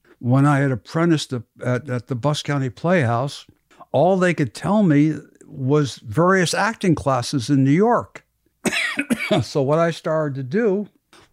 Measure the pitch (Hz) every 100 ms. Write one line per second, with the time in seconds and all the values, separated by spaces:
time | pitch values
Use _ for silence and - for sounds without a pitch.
0 | _ _ 120 135 147 139 139 131 - 165
1 | 170 156 - 123 - _ 127 123 - 123
2 | - 123 139 151 - 143 131 - 165 185
3 | 117 117 143 - - _ _ - - 127
4 | 165 190 180 165 135 - 156 208 196 143
5 | 156 151 - _ - 151 131 151 147 -
6 | 113 107 180 190 170 - 202 220 196 151
7 | - 127 117 143 113 143 135 156 220 214
8 | 113 - - _ _ _ - - - -
9 | 285 226 - 208 110 156 131 156 170 156
10 | 170 156 151 135 127 185 233 196 208 _
11 | _ - _